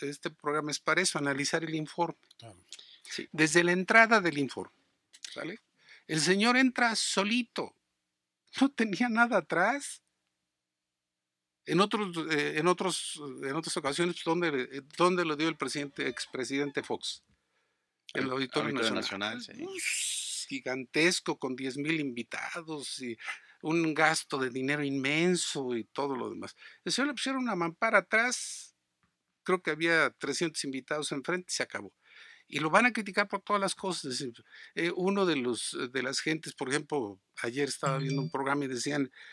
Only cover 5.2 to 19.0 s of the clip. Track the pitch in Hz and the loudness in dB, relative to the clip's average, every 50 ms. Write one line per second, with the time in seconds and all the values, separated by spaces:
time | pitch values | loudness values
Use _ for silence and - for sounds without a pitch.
5.2 | - - - - - 160 208 - _ _ _ _ _ - - - _ - 156 160 | -16 -14 -10 -10 -8 -10 -10 -12 _ _ _ _ _ -20 -20 -16 _ -2 0 2
6.2 | 143 165 190 196 214 240 247 254 269 254 - - 240 226 214 - - - - 196 | 4 4 4 6 6 6 6 6 4 4 4 2 2 2 2 0 0 0 2 2
7.2 | 196 208 233 247 240 - - - 131 98 _ _ _ _ _ _ _ _ _ _ | 2 2 2 0 -2 -2 -6 -8 -8 -8 _ _ _ _ _ _ _ _ _ _
8.2 | _ _ _ _ _ _ - - 262 277 - - 226 214 185 - 247 240 214 233 | _ _ _ _ _ _ 0 2 2 4 4 2 0 2 2 0 0 2 4 4
9.2 | 233 233 233 190 156 - 160 165 185 220 269 285 - - - - _ _ _ _ | 4 4 4 2 2 2 2 2 4 2 2 0 -4 -10 -12 -14 _ _ _ _
10.2 | _ _ _ _ _ _ _ _ _ _ _ _ _ _ _ _ _ _ _ _ | _ _ _ _ _ _ _ _ _ _ _ _ _ _ _ _ _ _ _ _
11.2 | _ _ _ _ _ _ _ _ - 147 156 175 202 208 - 208 208 185 170 160 | _ _ _ _ _ _ _ _ -4 0 4 4 4 4 2 0 -2 -2 -4 -4
12.2 | 151 160 160 147 147 147 151 156 156 180 180 - 196 190 160 - - - - 160 | -2 0 0 0 0 0 0 2 4 4 4 2 0 -2 -2 -4 -6 -8 -10 -10
13.2 | 147 139 127 127 - 135 139 165 160 - - 180 147 135 139 160 170 180 170 - | -10 -12 -10 -8 -6 -4 -4 -4 -4 -4 -4 -2 -2 -2 0 0 0 0 -2 -2
14.2 | - 165 165 175 175 160 143 131 123 127 135 139 135 143 - - 175 180 185 175 | 0 0 2 2 2 0 0 0 -2 -4 -8 -14 -14 -6 0 4 4 4 4 4
15.2 | 170 160 151 143 160 165 160 - 147 127 - 147 143 139 - - 135 135 120 - | 0 0 0 0 0 -2 -2 -2 -4 -4 -4 -4 -6 -6 -4 -4 -4 -4 -4 -6
16.2 | - - - 131 123 113 139 139 147 143 - 143 117 - 117 - - - - - | -8 -8 -6 -6 -4 -2 -2 -2 -2 -2 -2 -4 -4 -4 -4 -4 -6 -8 -8 -10
17.2 | _ _ _ _ _ _ _ _ _ _ _ _ _ _ _ _ _ - - - | _ _ _ _ _ _ _ _ _ _ _ _ _ _ _ _ _ -8 -6 -4
18.2 | 135 131 127 135 135 127 - 151 147 147 143 127 113 110 - 95 | -2 -2 -2 -2 -2 -2 -2 -2 0 0 0 0 0 0 0 -2